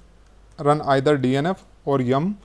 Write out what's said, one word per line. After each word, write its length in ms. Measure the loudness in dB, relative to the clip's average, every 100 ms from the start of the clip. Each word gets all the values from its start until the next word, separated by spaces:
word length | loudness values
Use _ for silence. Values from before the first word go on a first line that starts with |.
| -20 -20 -20 -20 -20 -4
run 220 | 0 0
either 360 | 0 0 2 2
D 180 | 0
N 100 | 0
F 180 | -2 -6 -12 _
or 160 | -4 -2
yum 360 | 0 0 -2 -6